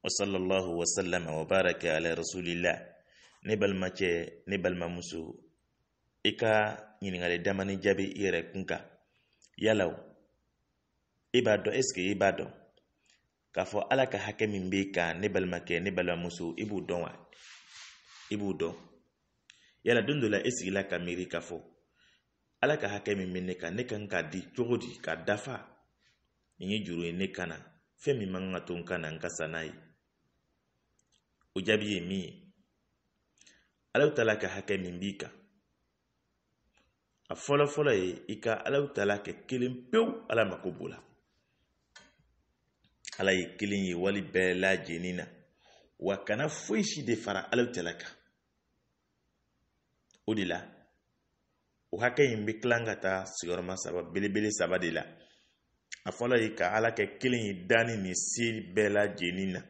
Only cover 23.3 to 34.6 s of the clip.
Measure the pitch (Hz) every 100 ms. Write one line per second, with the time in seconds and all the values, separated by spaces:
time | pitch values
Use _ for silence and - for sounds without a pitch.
23.3 | 92 90 90 85 98 123 107 101 92 80
24.3 | 95 - - 120 120 - - - 80 82
25.3 | 104 - 127 - _ _ _ _ _ _
26.3 | _ _ _ 92 107 95 85 85 87 95
27.3 | 95 85 78 - _ _ _ - 131 98
28.3 | 92 95 92 - 85 85 90 80 80 87
29.3 | 80 78 80 78 - - _ _ _ _
30.3 | _ _ _ _ _ _ _ _ _ _
31.3 | _ _ 95 92 107 104 98 85 98 85
32.3 | - - _ _ _ _ _ _ _ _
33.3 | _ - _ _ _ _ 117 151 147 110
34.3 | 107 95 98